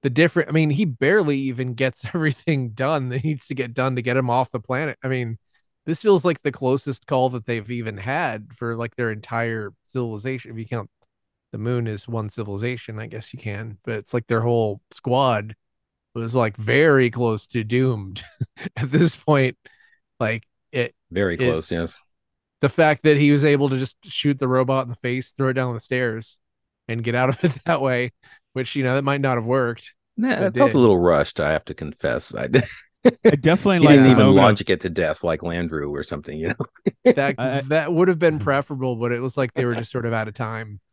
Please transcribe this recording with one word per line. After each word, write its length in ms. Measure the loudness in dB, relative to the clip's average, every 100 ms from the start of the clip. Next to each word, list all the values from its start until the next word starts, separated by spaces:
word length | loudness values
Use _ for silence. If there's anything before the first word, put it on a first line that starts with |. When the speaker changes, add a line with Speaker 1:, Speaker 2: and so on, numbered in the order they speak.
Speaker 1:
the 80 | 0
different, 400 | 2 2 2 0
I 20 |
mean, 200 | 0 0
he 140 | 0 -2
barely 520 | 0 2 2 2 -2
even 340 | -2 -4 -6 -2
gets 300 | -4 -4 -8
<laughs> 80 | -2
everything 540 | -2 -2 -2 -2 -4
done 380 | -4 -2 -2 -4
that 140 | -4
needs 240 | -4 -6 -8
to 80 | -8
get 180 | -6
done 220 | -2 -2 -2
to 40 |
get 160 | -2 -2
him 120 | 0
off 220 | -2 -2
the 80 | -6
planet. 380 | -6 -4 -4 -6
I 60 | -6
mean, 280 | -4 -6 -10 _ _ _ _ -8
this 160 | -2
feels 240 | 2 4 4
like 160 | -2
the 100 | -4
closest 540 | -4 -2 -2 -4 -10 -4
call 240 | 0 0
that 140 | -2 -6
they've 240 | -8 -6
even 280 | -8 -8 -8
had 500 | -6 -4 -4 -6 -14 -10
for, 200 | -8 -6
like, 200 | -8 -6
their 160 | -6
entire 600 | -6 -8 -6 -4 -6 -10 _ _
civilization. 640 | -8 -6 -8 -10 -10 -12
If 60 | -14
you 80 | -8
count 240 | -8 -10 _ _ _ _ _ _
the 80 | -8
moon 280 | -4 -4 -4
as 200 | -8 -8
one 240 | -8 -8
civilization, 680 | -8 -8 -6 -6 -8 -12 -14
I 60 | -12
guess 260 | -14 -16
you 60 | -12
can, 380 | -10 -10 -12 -14
but 140 | -10 -10
it's 160 | -6
like 120 | -6 -2
their 160 | -2
whole 400 | 2 0 0 -4 _
squad 680 | -12 -2 2 2 0 -6 -16 _ _ _ _ _ -10
was, 180 | -2
like, 240 | 0 0 -2
very 540 | 0 4 6 4 4
close 340 | 2 -2 -2 -4
to 160 | -6
doomed 600 | -2 0 0 -2 -8 -14 -18 _ -12
<laughs> 260 | -10 -12 -6
at 140 | -2
this 240 | 2 2 0
point. 420 | 0 2 2 -2 _ _ _ _ _ _
Like, 240 | -4 -4 _ _ _
it 240 | -6 -6 _ _
Speaker 2:
Very 260 | -4 -2 0
close, 280 | 0 -2 -4
Speaker 1:
it's 60 |
Speaker 2:
yes. 260 | -4 -6 -10 _ _ _ _ _ _
Speaker 1:
the 80 | -2
fact 340 | 4 2 4
that 140 | 4 6
he 140 | 6
was 140 | 6 4
able 240 | 4 2
to 80 | -2
just 200 | -4 -10 -14
shoot 340 | -4 -2 -2
the 80 | 0
robot 360 | 2 2 0 -2
in 40 |
the 60 | -8
face, 360 | -6 -6 -8
throw 180 | -4 -2
it 40 |
down 200 | -2 -4 -6
the 40 |
stairs, 600 | -6 -2 -2 -4 -12 _ _ _ _ _ -8
and 160 | -6
get 100 | -2 0
out 140 | 0
of 80 | 2
<laughs> 40 |
it 80 | -2 -2 -2
that 140 | 0
way, 300 | 0 -2 -4 _ _ -20 _
which, 220 | -8 -6 -4
you 80 |
know, 120 | 0 0
that 80 |
might 180 | 0 0
not 140 | 0 -2
have 80 | 0
worked, 480 | 0 0 -4 -14 _ _ -4
Speaker 2:
Nah, 120 | -2
Speaker 1:
but 120 | 0 -2
Speaker 2:
it 120 | 2
felt 120 | 2
a 20 |
Speaker 1:
did. 60 | 6
Speaker 2:
little 180 | 6 6
rushed, 420 | 6 4 2 -2
I 120 | -2
have 140 | -2 -4
to 100 | -12
confess. 580 | -12 -4 -4 -2 -6
I 140 | -8 0
did. 160 | 0 0 -10 -20 _
<laughs> 20 | 2 4
Speaker 3:
I 120 | 2 4
definitely 440 | 2 2 2 6
Speaker 2:
He 60 | 8
Speaker 3:
like 80 | 10
Speaker 2:
didn't 60 | 10
Speaker 3:
the 40 |
Speaker 2:
even 60 | 8 8
Speaker 3:
moment 120 | 8
of 40 | 6
Speaker 2:
logic 240 | 4 0
it 100 | 0
to 80 | 0
death 340 | -2 -2 -2
like 180 | -2 -2
Landru 480 | -2 -4 -4 -6 -6
or 100 | -8
something, 360 | -8 -10 -10 -8
you 80 | -6
know? 160 | -6 -10 _ -6 0 2
<laughs> 80 |
Speaker 1:
That, 220 | 2 0 -2
Speaker 3:
I, 200 | -4 -4
I 40 | -2
Speaker 1:
that 260 | -2 0
would 140 | 2 2
have 100 | 4
been 220 | 2 0
preferable, 560 | 0 -2 -2 -6 -4 -2
but 160 | -2
it 80 | -4
was 180 | -4 -4
like 160 | -4
they 120 | -2 -2
were 100 | -2
just 160 | -4
sort 140 | -6 -4
of 60 |
out 140 | -4 -6
of 60 |
time. 460 | -6 -8 -8 -10 -16 _